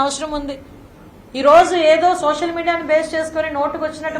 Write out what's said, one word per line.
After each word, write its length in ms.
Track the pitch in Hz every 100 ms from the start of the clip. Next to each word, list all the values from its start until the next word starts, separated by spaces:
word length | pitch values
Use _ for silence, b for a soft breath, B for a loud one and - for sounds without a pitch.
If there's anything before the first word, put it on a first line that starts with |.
| 277
అవసరం 260 | 277 302 294
ఉంది. 160 | 185 - - - - - - - - 254
ఈరోజు 360 | 277 320 359 349
ఏదో 400 | 311 320 349 359
సోషల్ 320 | 294 - 339 339
మీడియాని 240 | 330 339 302
బేస్ 220 | 311 320 320
చేసుకొని 360 | 320 311 311 285
నోటుకు 260 | 294 - 311
వచ్చినట్టు 340 | 311 311